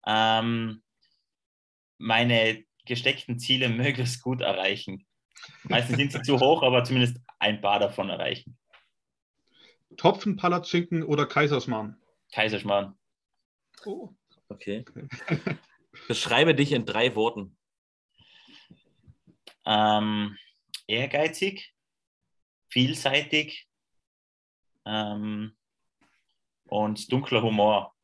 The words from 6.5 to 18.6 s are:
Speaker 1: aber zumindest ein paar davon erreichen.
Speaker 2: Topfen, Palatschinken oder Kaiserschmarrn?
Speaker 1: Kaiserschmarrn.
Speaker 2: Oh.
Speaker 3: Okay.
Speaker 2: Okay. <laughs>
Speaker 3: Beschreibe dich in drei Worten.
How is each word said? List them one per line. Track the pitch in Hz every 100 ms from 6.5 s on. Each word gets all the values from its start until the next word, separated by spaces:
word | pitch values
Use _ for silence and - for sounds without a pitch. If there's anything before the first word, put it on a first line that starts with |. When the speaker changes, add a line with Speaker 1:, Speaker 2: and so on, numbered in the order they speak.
| -
Speaker 1:
aber | 131 123
zumindest | 123 131 120 123 - _
ein | 107 104
paar | 101 104
davon | 202 - -
erreichen. | - 80 - - - _ - _ _ _ _ _ _ _ _ - _ _ -
Speaker 2:
Topfen, | 165 - 208 190
Palatschinken | 175 175 170 175 170 170
oder | 151 147 143
Kaiserschmarrn? | - 151 139 131 113 107 - _ _ _
Speaker 1:
Kaiserschmarrn. | - 110 107 104 101 101 - _ _ _ _ _ _ _ -
Speaker 2:
Oh. | 208 277 220 _ _ _ _
Speaker 3:
Okay. | - - 104 123
Speaker 2:
Okay. | - - - -
<laughs> | 151 - - _ _ _ - -
Speaker 3:
Beschreibe | 117 - 117 160
dich | 139 143
in | 170 107
drei | 104 123 120
Worten. | 113 104 98 _ _ _ _ _ _ _ _ _ _ -